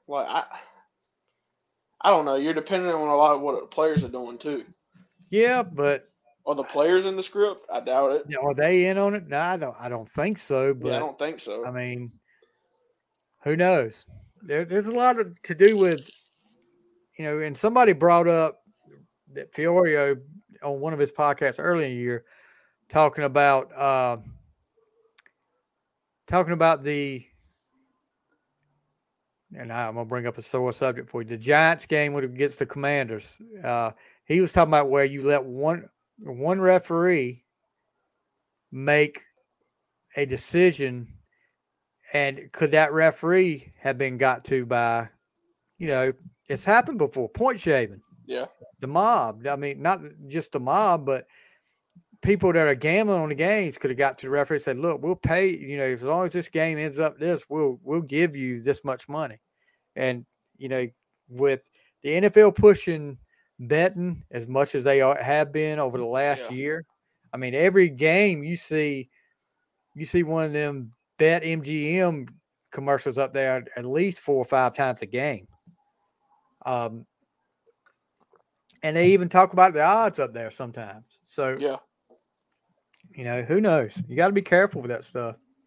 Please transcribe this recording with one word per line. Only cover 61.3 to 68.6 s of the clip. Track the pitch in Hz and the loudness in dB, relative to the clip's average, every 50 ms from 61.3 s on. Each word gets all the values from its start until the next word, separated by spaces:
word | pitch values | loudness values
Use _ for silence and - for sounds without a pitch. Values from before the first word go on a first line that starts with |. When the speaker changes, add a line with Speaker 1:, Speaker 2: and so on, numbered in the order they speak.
| 123 123 139 143 135 135 - _ _ _ _ _ _ _ - | -4 0 0 0 0 0 -4 _ _ _ _ _ _ _ -6
Speaker 2:
the | 143 156 | -2 0
N | 180 202 | 2 2
F | 202 - | 6 8
L | 214 214 214 | 8 8 8
pushing | 208 - 214 208 196 - - 175 165 151 147 143 135 - _ _ _ _ _ _ _ - | 6 6 8 6 6 6 2 -4 -6 -6 -6 -10 -12 -16 _ _ _ _ _ _ _ -16
betting | 123 117 147 156 175 190 196 175 175 180 165 - - - | -6 -2 2 2 2 2 0 -2 -4 -6 -6 -8 -12 -12
as | - 120 117 | -12 -12 -10
much | 120 131 135 147 - - | -4 -2 0 0 0 -2
as | 135 123 | 0 2
they | 139 139 135 | 4 4 6
are, | 131 131 139 - | 6 4 2 2
have | 117 131 147 151 151 143 | 0 0 0 0 0 0
been | 139 156 156 151 156 151 | -2 -4 -2 -2 -2 -2
over | 139 127 120 | -4 -4 -4
the | 123 120 | -6 -6
last | 117 123 131 143 143 143 135 120 113 | -4 -2 -2 0 0 -2 -4 -6 -8
Speaker 1:
Yeah. | 127 | -8
Speaker 2:
year, | 127 139 147 156 165 160 _ _ _ _ _ _ _ _ _ - | -8 -6 -6 -6 -8 -10 _ _ _ _ _ _ _ _ _ -12
I | |
mean, | 127 131 123 127 | -10 -8 -4 0
every | 143 170 190 185 196 180 165 | 2 2 4 6 6 4 4
game | 135 123 156 160 170 190 208 202 170 147 143 | 2 0 2 2 4 4 4 2 0 -2 -4
you | 160 175 | -6 -8
see, | 175 | -8